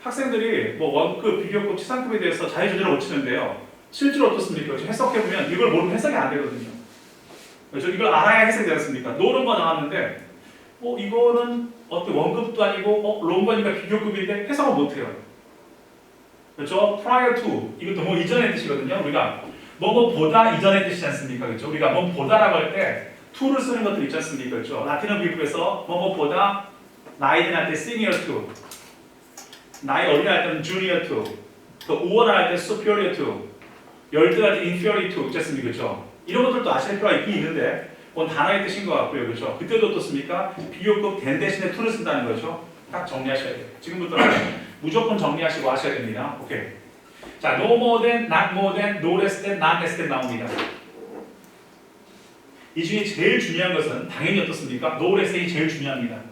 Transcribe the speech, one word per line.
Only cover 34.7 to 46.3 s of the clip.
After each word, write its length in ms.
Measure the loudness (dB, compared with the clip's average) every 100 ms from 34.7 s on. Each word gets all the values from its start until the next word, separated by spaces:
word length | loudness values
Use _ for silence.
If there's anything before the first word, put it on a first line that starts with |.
| 0 0 0 0
to, 120 | -4 -4
있지 120 | -4
않습니까? 240 | -4 -4 -4
그렇죠? 340 | -4 -6 -6 -10 -18 -4
이런 180 | 2 2
것들도 280 | 2 0
아실 220 | 0 0 0
필요가 180 | 2 2
있긴 160 | 2 -2
있는데, 580 | -2 0 -2 -2 -8 -18 -14
그건 140 | -4 -4
단어의 360 | 0 2 2 0
뜻인 200 | -4 -2
것 80 | 0
같고요. 300 | 0 -2 -4
그렇죠? 320 | -4 -6 -6
그때도 280 | 0 2 2
어떻습니까? 640 | 0 -2 -6 -4 -4 -4 -6 -12
비교급 500 | -6 0 2 0 -4
된 160 | -4 -2
대신에 360 | -2 -2 -4
to를 180 | -4 -4
쓴다는 340 | -2 -2 -2 -2
거죠. 300 | -4 -6 -10 -14 -20 -12
딱 160 | -10 -8
정리하셔야 480 | -6 -4 -4 -4 -8
돼요. 100 | -12 -16
지금부터는 440 | -12 -8 -4 2 4 4 0
<coughs> 280 | -6 -12 -8
무조건 380 | 0 0 2 0
정리하시고 520 | 0 0 -2 0 0
하셔야 260 | 0 -2 -4
됩니다. 420 | -6 -6 -6